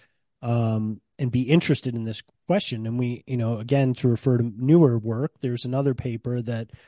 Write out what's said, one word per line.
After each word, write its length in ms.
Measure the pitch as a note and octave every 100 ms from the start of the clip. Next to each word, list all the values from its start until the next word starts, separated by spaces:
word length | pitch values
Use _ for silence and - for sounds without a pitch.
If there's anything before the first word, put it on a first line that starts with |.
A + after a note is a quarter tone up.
| _ _ _ _
um, 580 | A#2+ A#2 A2 A2 A2 G#2+ _ -
and 140 | B2
be 100 | B2
interested 540 | B2 E3+ - C#3 B2+ A#2
in 80 |
this 180 | A2+ A2 - _ -
question. 400 | F#3+ - A2+ A2+
And 140 | B2
we, 240 | B2 A#2+ -
you 100 | B2
know, 220 | A2+ A2
again, 360 | A#2 C#3 C3
to 120 | B2 B2+
refer 320 | A#2 C3+ A#2+
to 140 | A#2 G#2
newer 400 | C3 E3+ C#3 A#2
work, 360 | A2 A2+ D3+ _
there's 240 | B2+ A#2+
another 300 | B2 C3 C#3
paper 460 | B2 B2+ A2+ B2 B2
that, 280 | A#2 A#2 A2 -